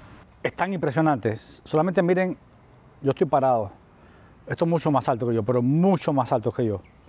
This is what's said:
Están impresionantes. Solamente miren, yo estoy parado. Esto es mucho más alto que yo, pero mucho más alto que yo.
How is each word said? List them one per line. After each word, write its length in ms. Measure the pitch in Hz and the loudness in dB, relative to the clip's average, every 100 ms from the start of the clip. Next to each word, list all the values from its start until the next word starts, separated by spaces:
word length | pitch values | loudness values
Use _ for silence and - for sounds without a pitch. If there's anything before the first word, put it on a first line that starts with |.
| - - - - | -14 -20 -20 -8
Están 300 | 127 - 180 | -8 -4 -4
impresionantes. 880 | 185 151 151 160 131 110 110 - - | -2 -2 0 0 0 -2 -4 -10 -20
Solamente 380 | - 156 180 180 | -4 0 0 2
miren, 340 | 175 185 185 156 - - - - - - | 2 2 -2 -6 -14 -20 -20 -20 -20 -6
yo 100 | 139 | -2
estoy 160 | - 151 | 0 0
parado. 460 | 143 131 117 98 - - - - - - - - | 2 2 0 -2 -10 -20 -20 -20 -20 -20 -18 -8
Esto 180 | 135 | -2
es 60 | 165 | 0
mucho 200 | 165 160 | 0 0
más 180 | 135 147 | 0 0
alto 180 | 120 120 | -2 0
que 80 | |
yo, 80 | 113 | -2
pero 180 | 107 123 | 0 0
mucho 520 | 123 156 190 185 - | 2 2 2 2 0
más 180 | 143 117 | 0 0
alto 220 | 127 113 | 0 -2
que 120 | - | -2
yo. 160 | 117 95 - - | -2 -4 -8 -20